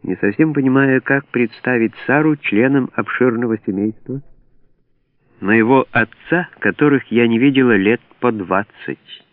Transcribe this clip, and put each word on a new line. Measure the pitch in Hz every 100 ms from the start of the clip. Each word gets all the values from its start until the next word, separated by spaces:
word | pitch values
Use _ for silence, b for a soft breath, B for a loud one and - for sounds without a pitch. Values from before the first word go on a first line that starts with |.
не | - 92
совсем | 101 104 160
понимая, | 147 135 131 135 131
как | - 135 -
представить | 123 117 - - 123 113 - -
Сару | 139 156 147
членом | - 104 127 139 127
обширного | - 107 - 123 117 120 110
семейства | - 95 107 110 - 131 - - _ _ _ _ _ _ _ _ _ _
моего | 95 113 113 131 -
отца, | 120 110 _ - 170 175 -
которых | 104 - 147 139 -
я | 113 117
не | 113
видела | 139 135 127
лет | 107 98 117 _ _
по | 123
двадцать. | 110 87 92 104 - - - _ - _